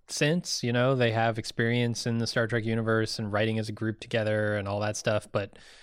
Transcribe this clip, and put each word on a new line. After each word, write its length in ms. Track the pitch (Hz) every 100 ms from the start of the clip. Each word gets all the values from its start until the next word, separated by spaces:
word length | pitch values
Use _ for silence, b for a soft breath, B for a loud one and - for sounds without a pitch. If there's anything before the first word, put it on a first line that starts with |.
| -
sense. 540 | - 147 175 - -
You 100 | 120
know, 220 | 120 127
they 180 | 135 120
have 260 | 113 113 113
experience 680 | - - 117 120 120 113 -
in 120 | 117
the 80 | 113
Star 200 | - 113
Trek 180 | 117
universe 540 | 110 113 113 113 110 -
and 140 | 107
writing 260 | 104 110 110
as 100 | 110
a 40 |
group 280 | 107 110 107
together 560 | - 117 107 107 107 104
and 100 | 98
all 140 | 101
that 160 | 104 107
stuff, 320 | - 107 -
but 280 | 113 98 - B B